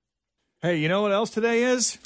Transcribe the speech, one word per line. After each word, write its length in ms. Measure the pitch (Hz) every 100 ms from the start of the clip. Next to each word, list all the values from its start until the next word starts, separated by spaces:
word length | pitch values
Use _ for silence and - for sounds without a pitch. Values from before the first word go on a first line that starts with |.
| _ _ _ _ _ _
Hey, 160 | 165 170
you 120 | 156
know 120 | 190
what 100 | 208
else 200 | 196 226
today 320 | - 233 233
is? 340 | 247 254 220 -